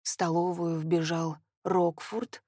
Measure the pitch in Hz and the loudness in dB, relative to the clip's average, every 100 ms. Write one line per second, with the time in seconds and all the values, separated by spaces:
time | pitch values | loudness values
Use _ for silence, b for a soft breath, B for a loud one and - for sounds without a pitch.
0 | - - 175 165 180 175 170 160 156 170 | -6 -2 2 2 0 0 -2 -2 0 0
1 | 160 165 165 151 _ _ 175 185 175 165 | 2 -2 -2 -6 _ _ 0 4 2 0
2 | - 220 247 - | -8 -6 -6 -12